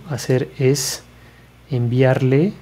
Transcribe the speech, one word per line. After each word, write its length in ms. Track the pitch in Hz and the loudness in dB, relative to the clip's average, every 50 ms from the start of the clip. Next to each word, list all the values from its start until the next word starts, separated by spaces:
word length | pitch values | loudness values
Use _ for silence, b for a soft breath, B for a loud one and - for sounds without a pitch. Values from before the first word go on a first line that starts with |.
| - - | -10 -10
hacer 400 | 143 - - - 131 127 - - - - | -10 -8 -4 -2 -2 -2 -2 -4 -6 -2
es 460 | 135 127 139 139 - - - - - - B B B B B B B B B _ - - | 0 0 0 0 -2 -6 -8 -10 -14 -18 B B B B B B B B B _ -12 -6
enviarle 840 | 139 123 120 117 120 127 131 127 131 135 135 127 135 139 165 208 - - | -4 -4 -2 0 2 2 4 4 2 2 2 2 2 2 2 0 -2 -6